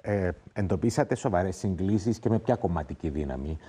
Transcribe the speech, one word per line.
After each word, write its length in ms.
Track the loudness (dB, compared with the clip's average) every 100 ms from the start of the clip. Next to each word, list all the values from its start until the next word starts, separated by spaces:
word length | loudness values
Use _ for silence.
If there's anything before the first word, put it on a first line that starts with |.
ε, 280 | -2 0 0 -2 -8
εντοπίσατε 640 | -4 0 2 2 2 0
σοβαρές 420 | 0 0 2 0 -2
συγκλήσεις 640 | -2 0 0 0 0 0
και 100 | 2
με 100 | 2
ποια 180 | 2 2
κομματική 520 | 2 -2 -4 -6 -4
δύναμη 500 | -2 -4 -4 -4 -6